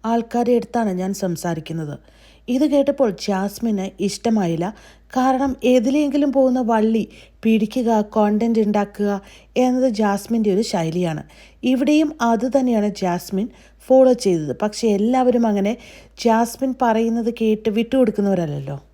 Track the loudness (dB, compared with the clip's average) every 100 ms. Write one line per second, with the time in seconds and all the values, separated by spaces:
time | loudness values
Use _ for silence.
0 | 0 -2 -2 -2 0 0 0 -4 -2 -2
1 | -4 -4 -4 -4 -4 -6 -8 -8 -8 -12
2 | _ _ -20 _ -6 0 2 2 2 2
3 | 0 0 -4 -2 -4 -4 -4 -2 -6 -4
4 | -6 -2 -2 0 0 -2 -4 -8 -20 -20
5 | _ -2 0 0 -2 -2 2 4 4 0
6 | 0 0 0 2 2 2 0 2 2 0
7 | -2 -10 -20 _ 0 2 2 -2 0 0
8 | 0 0 2 2 0 2 2 0 -2 -4
9 | -4 -4 -8 -20 _ 0 0 2 0 0
10 | 0 0 -2 -2 2 0 0 -2 -2 -2
11 | -4 -4 -10 -20 -20 _ -2 0 2 2
12 | 2 -2 0 0 0 0 0 0 -2 -2
13 | -4 -4 -4 -6 -6 -10 -20 _ 2 6
14 | 6 4 0 0 -2 -4 -4 -2 -2 0
15 | 2 2 2 2 2 0 -2 -4 -12 -20
16 | -20 -4 0 2 0 -2 -6 0 0 2
17 | 0 0 -4 -2 0 0 0 -2 0 2
18 | 2 2 0 0 -2 -6 -8 -12 _